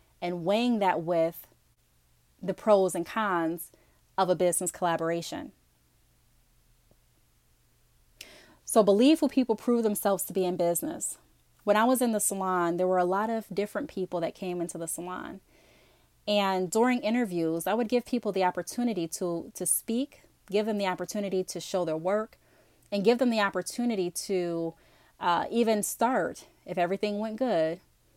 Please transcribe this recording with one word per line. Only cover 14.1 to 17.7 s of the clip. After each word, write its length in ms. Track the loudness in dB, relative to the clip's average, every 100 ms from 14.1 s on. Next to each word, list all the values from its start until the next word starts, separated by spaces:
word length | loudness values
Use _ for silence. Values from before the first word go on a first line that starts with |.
| -2
that 160 | -4 -4
came 240 | -6 -4
into 180 | -6 -6
the 100 | -8
salon. 520 | -8 -8 -10 -10 -14 _ _ _ _ _ _ _ _ -2
And 420 | 0 2 0 0
during 300 | 2 2 2
interviews, 680 | 0 0 0 0 0 0
I 60 | 0